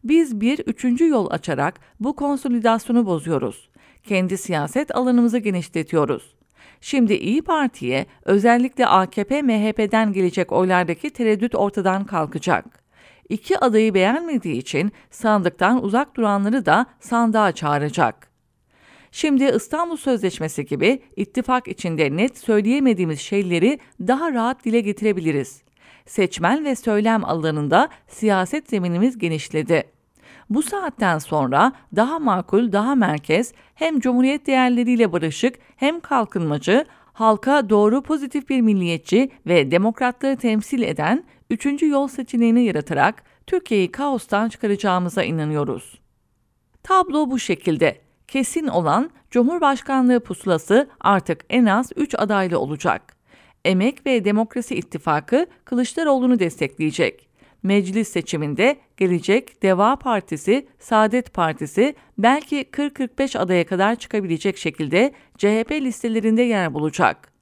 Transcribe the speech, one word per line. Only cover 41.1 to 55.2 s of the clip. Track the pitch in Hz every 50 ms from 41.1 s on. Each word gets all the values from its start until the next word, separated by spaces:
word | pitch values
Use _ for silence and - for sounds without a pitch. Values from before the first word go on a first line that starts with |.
| 226 320 - _ _ _ _ _
üçüncü | 233 226 - 277 285 285 330
yol | 302 285 277 277
seçeneğini | 269 - - 247 - - 233 233 233 226 240 247
yaratarak | 214 175 151 143 - 165 135 135 196 226 - _ _ _ _ _
Türkiye'yi | - 381 359 370 - 226 202 185 170
kaostan | - - 285 285 269 226 - - 208 202 220 233
çıkaracağımıza | - - - 208 202 202 214 202 180 180 180 175 - 185 -
inanıyoruz. | - 165 160 151 151 151 151 143 127 123 - - - - _ _ _ _ _ _ _ _ _ _ _ _ _ _ _ _ _ _
Tablo | - 381 381 359 370 285 302 302 247
bu | 262 240
şekilde. | - - 180 - - 180 160 151 165 143 - - _ _ _ _ _
Kesin | - - 269 254 - - 339 311
olan | 269 - 180 170 156 151 208 285 330 _ _ _ _
Cumhurbaşkanlığı | - 240 233 262 339 349 311 277 277 254 - - 269 269 254 247 247 233
pusulası | 240 - 185 - - 196 175 160 - - 202 247 285 - - _
artık | - 190 202 185 - - 165 - - _
en | - 254 240
az | 214 190 220 254 - -
üç | - 294 - -
adaylı | - 214 202 208 196 190 180 170 -
olacak. | 131 139 151 147 - 175 87 - _ - _ _ _ _ _ _ _ _ _ _ _
Emek | 180 190 185 196 254 - - _
ve | 277 254 233 180
Demokrasi | 202 208 208 226 220 - 247 233 - 233
İttifakı | - - _ - 156 - 165 156 147